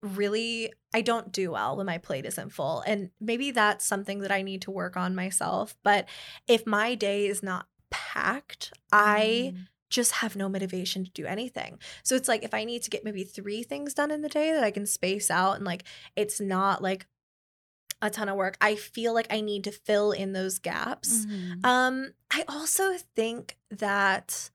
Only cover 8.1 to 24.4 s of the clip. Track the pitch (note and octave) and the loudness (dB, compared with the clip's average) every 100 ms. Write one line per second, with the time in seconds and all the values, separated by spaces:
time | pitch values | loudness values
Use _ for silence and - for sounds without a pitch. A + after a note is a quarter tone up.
8.1 | - C#2+ B3 - - - - _ G#3 G#3 | -2 0 -2 -6 -14 -14 -14 _ 6 6
9.1 | G#3 G#3+ A#3 A3 F3+ F#3 _ _ - A#3+ | 6 4 2 0 -4 -14 _ _ 2 2
10.1 | - A3+ G3+ G3 F#3+ F#3+ F#3 F#3 G3 F#3 | 2 -2 -2 -2 -2 -2 -4 -4 -4 -6
11.1 | - - G3 B3 - - - - - - | -6 -6 -4 -6 -6 -10 -10 -18 -8 0
12.1 | C4 C4 A3+ G#3+ G#3+ A3 A#3+ - G#3 G#3+ | 2 4 0 0 -4 -4 -6 -4 -4 -4
13.1 | G3+ F#3+ - G3+ G#3 A#3+ C#4+ C#4+ C#4 D4 | -6 -8 -8 -6 -6 -6 -8 -6 -2 0
14.1 | D4+ D4+ D4+ D#4 D#4+ A3+ G#3 G3+ - F3+ | 0 -2 0 2 4 2 0 -2 -2 0
15.1 | G3 G3 E3+ F#3 G3 G3 F3 F#3 - - | 0 2 4 2 2 -2 -6 -8 -20 -10
16.1 | - G#3 - G3 F#3+ G3 F#3+ F#3+ F#3+ - | -2 -2 -2 -2 2 2 2 0 -2 -6
17.1 | _ _ _ _ _ _ _ _ - G#3 | _ _ _ _ _ _ _ _ -4 -4
18.1 | G#3 G#3 G3 F#3+ F#3+ G#3 G#3+ - - A#3 | -2 -2 0 0 4 4 4 -4 -2 0
19.1 | A3+ A3 A3 G#3+ G#3 G3 G3+ - G#3 G#3 | 2 2 -2 -2 -4 -4 -10 2 4 4
20.1 | G3+ G3 F#3+ F#3+ F#3 - - - C4 - | 2 -2 -2 -2 -2 -4 -4 -4 -4 0
21.1 | A#3 G#3+ G3+ F3+ F3+ B3 B3 B3+ C4 C4+ | 0 0 -4 -6 0 4 4 4 0 -8
22.1 | - _ D4 D#4 C#4+ D#4 - F#4+ F4+ - | -12 _ -4 -2 -4 0 2 2 0 -6
23.1 | - A3 A#3 - - _ G3+ G#3 G3+ G3 | -2 -2 -2 -10 -18 _ -6 0 4 4
24.1 | F#3+ - - | 2 -2 -8